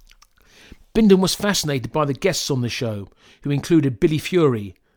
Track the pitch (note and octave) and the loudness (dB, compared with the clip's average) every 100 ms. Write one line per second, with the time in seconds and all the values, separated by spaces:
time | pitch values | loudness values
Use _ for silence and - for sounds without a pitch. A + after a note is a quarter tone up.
0 | _ _ _ _ _ _ - - _ - | _ _ _ _ _ _ -20 -20 _ 4
1 | A3 F#3 F#3 - G#3 F#3 D3+ C#3 A#2 D#3 | 6 6 4 -2 -4 -2 -4 -4 -4 -4
2 | D3 C3 D3 C#3+ - C3 A#2+ - A#2 G#2 | -4 -2 -4 -4 -4 -4 -4 -6 -6 -8
3 | F#2+ _ _ _ C#3 C#3+ - E3 C3+ A#2 | -12 _ _ _ -4 -4 2 2 2 0
4 | E3+ D#3 - F3+ D3+ A2+ G2 - _ | 0 0 -2 2 2 0 -8 -16 _